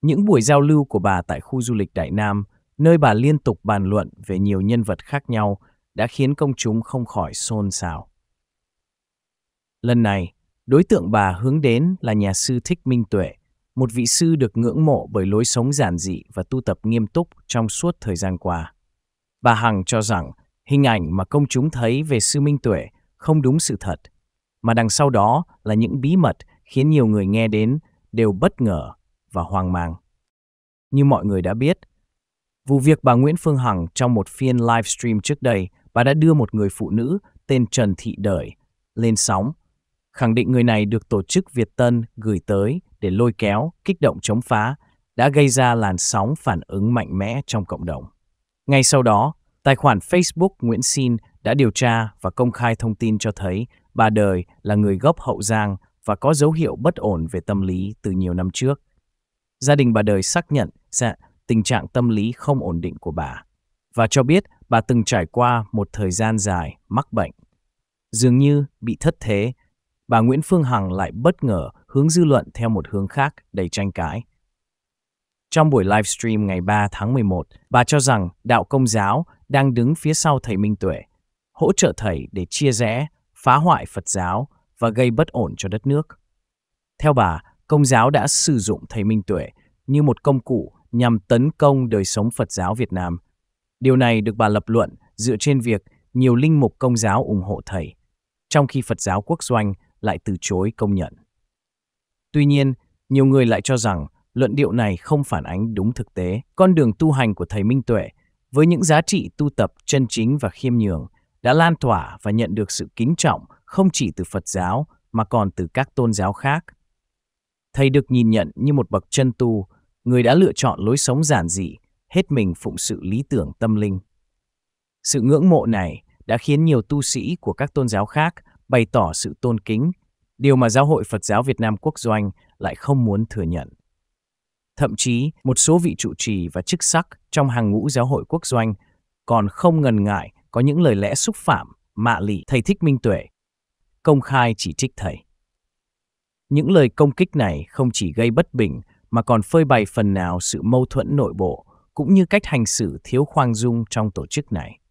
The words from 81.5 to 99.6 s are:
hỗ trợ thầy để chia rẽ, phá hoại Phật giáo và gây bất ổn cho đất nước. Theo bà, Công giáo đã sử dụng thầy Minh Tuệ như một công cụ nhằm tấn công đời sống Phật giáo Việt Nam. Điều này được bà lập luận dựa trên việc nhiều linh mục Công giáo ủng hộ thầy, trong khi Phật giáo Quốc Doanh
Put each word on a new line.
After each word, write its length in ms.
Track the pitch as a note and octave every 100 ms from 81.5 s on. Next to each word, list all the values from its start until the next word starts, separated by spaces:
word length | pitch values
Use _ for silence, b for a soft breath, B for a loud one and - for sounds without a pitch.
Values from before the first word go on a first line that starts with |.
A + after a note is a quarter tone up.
hỗ 200 | - D#3+
trợ 200 | G3 D3+ -
thầy 320 | G#2+ D#2+ C2
để 140 | F#2+ F2+
chia 220 | - C#3+
rẽ, 340 | A2 A#2 A#2 D#3 _ _ _
phá 200 | - C3
hoại 300 | E3+ D#3 A2+
Phật 200 | - -
giáo 400 | G2+ F2+ G2 C#3+ _ _ _
và 100 | A#2
gây 220 | A2 B2
bất 180 | A#2 D#3+
ổn 260 | C3 G#2 -
cho 120 | G2
đất 180 | G#2+ C3+
nước. 220 | C#3+ D#3 - _ _ _ _ _ _ _ _
Theo 140 | D3+
bà, 300 | C3+ G2 D#2+ b b _
Công 180 | D3+
giáo 260 | C#3 B2+ A#2
đã 180 | C#3+ C#3+
sử 300 | - - C3+
dụng 260 | G2 G#2 -
thầy 160 | A2+
Minh 180 | G2+ A2
Tuệ 260 | F#2+ F#2 D2 _ _ _ -
như 160 | C#3
một 200 | D3 A#2+
công 180 | - C3+
cụ 320 | - A#2+ - _ _
nhằm 260 | A#2+ B2 A2+
tấn 320 | _ A#2+ C#3
công 380 | - C#3+ C#3 B2
đời 160 | G#2+
sống 260 | F#2+ - G#2+
Phật 220 | - A2
giáo 220 | - F2+
Việt 180 | A2 A#2+
Nam. 260 | F2+ F2 E2+ _ _ _ _ _ _
Điều 160 | B2+ B2+
này 240 | B2 A2+
được 160 | G#2+ G#2+
bà 120 | A2
lập 160 | G#2 -
luận 280 | A2+ G#2+ - _ _
dựa 200 | A2+ A2
trên 240 | - C3+
việc 220 | A#2 G#2 _ _ _
nhiều 200 | B2+ C3
linh 260 | A#2+ D3+ D#3
mục 140 | B2 _
Công 180 | C3 A#2
giáo 280 | G#2+ G2+
ủng 180 | C3+ G#2
hộ 180 | F#2+ G2+ -
thầy, 280 | F#2+ E2 - _ _ _ _ _
trong 180 | D#3 C#3
khi 160 | C#3
Phật 180 | A#2+ A2
giáo 220 | - F#2+
Quốc 200 | G#2 E3
Doanh 300 | - A#2+